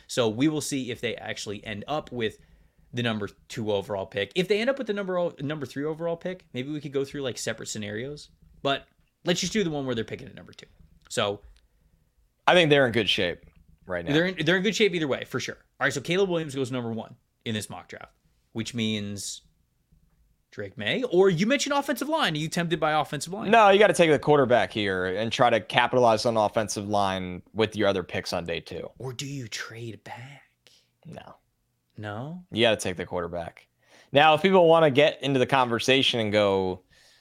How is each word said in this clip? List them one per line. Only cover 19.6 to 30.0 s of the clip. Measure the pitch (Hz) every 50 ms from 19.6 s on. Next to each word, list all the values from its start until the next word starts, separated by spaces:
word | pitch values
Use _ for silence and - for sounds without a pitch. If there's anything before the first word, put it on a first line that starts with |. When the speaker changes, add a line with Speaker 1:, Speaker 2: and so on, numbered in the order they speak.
| _ _ _ _ _ _ _ _ _ _ _ _ _ _ _ _ _ _
Speaker 1:
Drake | - - 104 95 - -
May, | 101 110 151 226
or | 269 - 170 180 196 196
you | 180 151 208
mentioned | 226 285 - - 277 285
offensive | 285 277 294 285 - 277 294
line. | 320 311 254 180
Are | 156 151
you | 160 156
tempted | - 175 170 160 175 156
by | 160 151 156 151
offensive | 139 - 156 143 - 165 185
line? | 220 - 190
Speaker 2:
No, | 220 226 214 196
you | - 202
gotta | 220 185
take | 165 - 170 156
the | 147 123
quarterback | - 151 151 143 131 110 123 110 95 -
here | - 110 104 98 95 92 92
and | 92 92 104 113 113
try | - - 127 120
to | 117 107
capitalize | - - - 127 120 113 127 127 123 113 110 107 -
on | 120 113 110
offensive | 104 101 - 117 107 98 - 110 101 104
line | 104 101 101 95 95 95 92 90 90 87 - _
with | - 104 110 104 -
your | 104 101
other | 98 98 92
picks | 85 - - 95 - -
on | 98 90 85
day | 85 82 82
two. | - - 87 82 - - _ -
Speaker 1:
Or | 120 131
do | 120 - 147
you | 139 143 135 120
trade | 107 - - - - 113 113 120 113 101 101